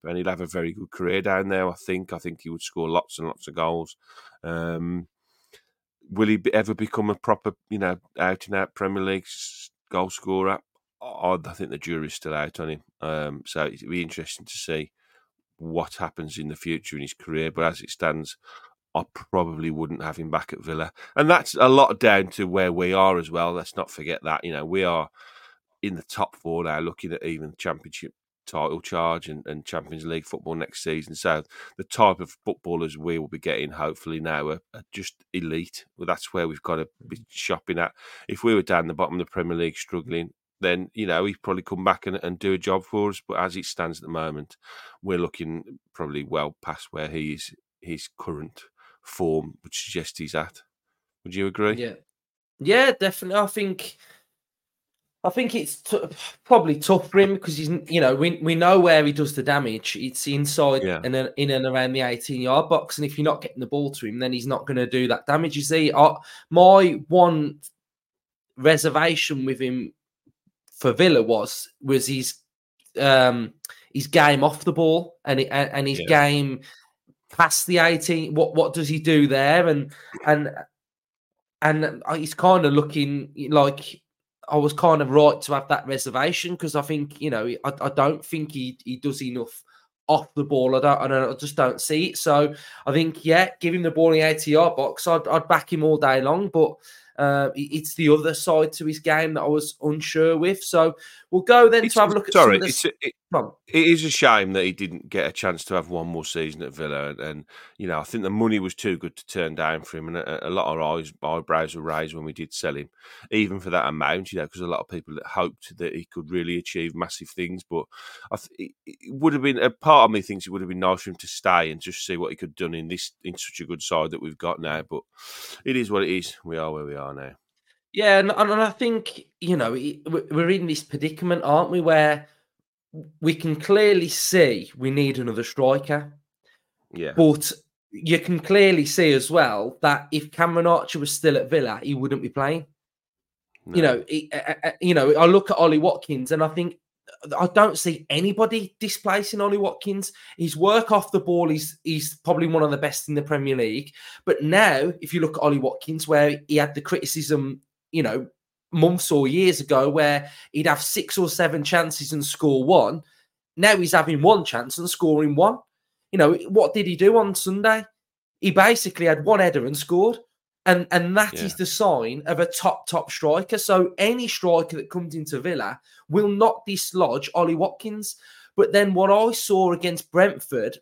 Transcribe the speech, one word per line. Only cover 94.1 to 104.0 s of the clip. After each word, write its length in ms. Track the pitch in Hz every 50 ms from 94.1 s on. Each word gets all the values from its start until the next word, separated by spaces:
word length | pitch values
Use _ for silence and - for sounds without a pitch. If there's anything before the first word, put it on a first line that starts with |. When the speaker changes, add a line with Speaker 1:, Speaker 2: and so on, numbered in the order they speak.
Speaker 2:
in 80 | 160 156
the 60 | 156
eighty-yard 500 | 156 156 156 156 156 147 156 170 165 170
box. 300 | 131 139 - - - -
I'd, 200 | 175 165 160 160 -
I'd 200 | 151 165 160 -
back 240 | 175 156 - -
him 120 | 175 156 151
all 140 | 156 156 151
day 220 | 151 135 131 135
long, 280 | 131 139 160 185 202 196
but, 260 | - 160 151 - - - _ - - - _ _ _
uh, 340 | - 143 143 139 139 139 135 -
it, 180 | 139 143 143
it's 220 | 151 156 151 - -
the 140 | - 160 147
other 260 | 151 151 151 160 147
side 380 | 151 - 185 160 156 156 156
to 140 | - - 160
his 120 | 156 156 156
game 360 | - 165 156 156 165 160 156
that 80 | 147
I 60 | - 147
was 280 | 151 151 151 151 - _
unsure 560 | - 151 151 156 151 - - 160 160 165 165
with. 260 | 156 165 185 196 190 -
So 320 | - - 170 - 175 151 - - - - - _ _
we'll 120 | 180 185
go 260 | 185 233 240 240 240 226
then 160 | 226 233 226
Speaker 1:
It's 100 | 233 -
Speaker 2:
to 60 | 220
have 100 | 208 -
a 20 |
Speaker 1:
a, 40 | -
Speaker 2:
look 100 | 202 -
at 80 | - -
Speaker 1:
sorry, 120 | 175 151
Speaker 2:
some 80 | 110 98
of 40 | 180
the 40 | 185
Speaker 1:
it's 180 | - - - -
a, 40 | 151 - _
it, 140 | - 135 - _ _ _
Speaker 2:
Come 120 | 170 143 107
on. 80 | - - _ _ -
Speaker 1:
it 180 | - 160 160
is 180 | 170 170 160